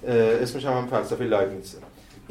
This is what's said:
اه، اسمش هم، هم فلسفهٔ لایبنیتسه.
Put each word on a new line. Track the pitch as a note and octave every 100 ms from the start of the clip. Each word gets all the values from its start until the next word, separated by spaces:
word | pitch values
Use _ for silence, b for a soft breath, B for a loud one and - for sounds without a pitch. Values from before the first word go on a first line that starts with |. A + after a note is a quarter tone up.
| A#2+
اه، | A#2
اسمش | A2 A#2 B2 C3+ C3+
هم، |
هم | B2+ B2
فلسفهٔ | A#2 - A#2+ A#2
لایبنیتسه. | G#2 G2 F#2+ - - - B B B -